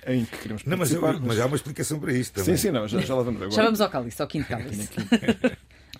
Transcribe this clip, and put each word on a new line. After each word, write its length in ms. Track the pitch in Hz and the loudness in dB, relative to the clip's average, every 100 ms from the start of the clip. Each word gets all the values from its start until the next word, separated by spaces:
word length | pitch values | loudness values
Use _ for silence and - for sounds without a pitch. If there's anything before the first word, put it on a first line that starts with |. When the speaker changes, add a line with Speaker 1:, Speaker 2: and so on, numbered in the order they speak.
| - | 0
Speaker 1:
em 180 | 127 | 0
que 140 | 110 - | 0 -4
queremos 260 | 104 107 - | -8 -6 -2
Speaker 2:
Não, 120 | 185 | 0
mas 140 | 160 | 2
eu, 100 | 165 | 2
Speaker 1:
participar, 240 | 160 156 123 | 2 0 0
mas 80 | 110 | 2
Speaker 2:
mas 80 | |
há 40 | 127 | 2
uma 80 | 143 | 0
explicação 440 | 143 143 - 151 | -4 -6 -4 -4
para 140 | - | 0
isto 260 | 127 120 - | 0 0 0
Speaker 1:
Sim, 40 | 95 | 2
Speaker 2:
também. 120 | 180 | 4
Speaker 1:
sim, 120 | 208 | 4
não, 180 | 135 107 | 0 0
já, 140 | 113 | 0
já 140 | - 131 | 0 0
lá 80 | |
vamos 180 | 120 110 | 0 -2
agora. 140 | 95 151 | 0 4
Speaker 3:
Já 80 | |
vamos 180 | 220 214 | 4 4
ao 80 | 196 | 2
cálice, 320 | 143 120 - | 0 -4 -6
ao 60 | 147 | -4
quinto 200 | 156 - | -4 -4
cálice. 400 | 113 - - 208 | -4 -6 -8 -6
Speaker 1:
<laughs> 680 | - 107 220 - 214 254 - - - - | -6 2 2 2 0 0 -2 -12 -20 -20